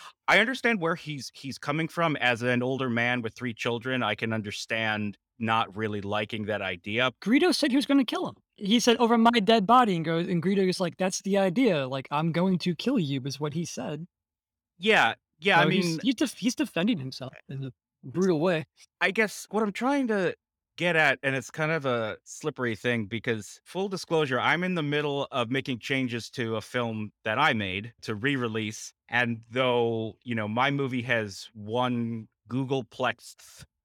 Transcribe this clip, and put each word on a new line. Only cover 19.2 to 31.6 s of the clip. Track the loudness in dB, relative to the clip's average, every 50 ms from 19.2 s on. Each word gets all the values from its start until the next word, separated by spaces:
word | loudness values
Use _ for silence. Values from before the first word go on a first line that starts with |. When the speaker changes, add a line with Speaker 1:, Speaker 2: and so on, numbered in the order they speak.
| 0 0 -2 -8 -10 -6
Speaker 1:
what | -2 -2
I'm | -2 -2
trying | -2 -2 0 0 0 0 0 0
to | 0 0 0 0 -2 -4 _ _ _ _ _ _ _
get | -2 0 2 4
at, | 6 6 6 4 2
and | 0 -2 -2
it's | -2 -4 -6
kind | -6 -4 -2 -2
of | -2 0 0
a | 0 0 0 -2 -4 -6 -10 _
slippery | -18 -12 -8 -6 -6 -4 -2 -2 -2 -2
thing | -2 0 0 0 0 -2
because, | -4 -6 -4 -2 -2 -2 -4 -4 -12 -18 -20 _
full | -10 -6 -4 -4 -4
disclosure, | -4 -6 -4 0 0 0 2 2 0 2
I'm | 2 2 2 2 0
in | -2 -2
the | -2
middle | -2 0 0 0 0 -2 -2 -4 -4 -4
of | -2 -2 -2 0
making | -2 -2 -2 -4 -6 -6
changes | -4 -2 -2 -2 -2 -2 -4 -6 -8 -8
to | -6 -4 -4 -2 -2
a | -4
film | -6 -4 -4 -4 -4 -4 -4 -6 -8 -10 -10 _ -6
that | -2 0 2
I | 2 2
made | 2 2 -2 -2 -4 -6 -6 -8 -14 _
to | -8 -8 -6
re-release, | -4 -2 -2 -2 -2 -2 -4 -4 -4 -4 -6 -8 -10 -14 -18 -18 _ _ -2
and | 0 0 0 0 -2 -6 -8 -6
though, | -2 0 2 2 2 2 2 0 0 -2 -4 -6 -8 _
you | -8 -6 -4
know, | -4 -4 -2
my | 0 0 2 2
movie | 2 0 -2 -2 -4 -4
has | -2 0 0 0 0 -4 -8 -12 -16 -18 -16
won | -14